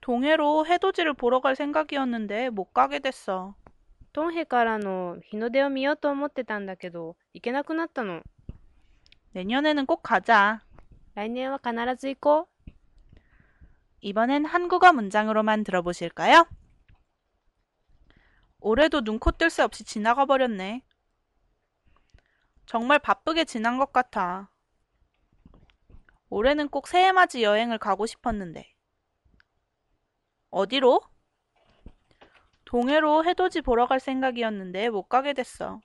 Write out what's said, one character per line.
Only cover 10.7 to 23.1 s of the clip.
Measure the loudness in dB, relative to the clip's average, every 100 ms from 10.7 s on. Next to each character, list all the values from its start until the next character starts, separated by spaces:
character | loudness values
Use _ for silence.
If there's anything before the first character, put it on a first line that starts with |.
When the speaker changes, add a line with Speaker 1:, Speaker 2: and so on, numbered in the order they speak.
| -20 -20 -20 -18 -10
Speaker 2:
来 | -8
年 | -6 -6
は | -6
必 | -6 -4 -4 -4
ず | -6
行 | -4
こ | 2 2 0 _ -20
う。 | -20 _ _ _ -20 _ _ _ _ -20 _ _ _
Speaker 1:
이번엔 | -6 0 2 2
한국어 | 0 -2 0 6 6
문장으로만 | 6 2 -2 0 0 2 0
들어보실까요? | 0 -2 -2 -6 -8 -4 6 8 6 0 _ _ _ _ _ _ _ _ _ _ _ _ _ _ _ _ _ _ _ _ -2
올해도 | 2 4 2
눈코 | -2 0 0
뜰 | 2 -2
새 | 2
없이 | 0 0
지나가 | -12 -4 0 2 2
버렸네. | 2 2 -2 -8 -10 _ _ _ _ _ _ _ _ _ _ _ _ _ _ _ _ _ _ _
정말 | -6 0 0
바쁘게 | 2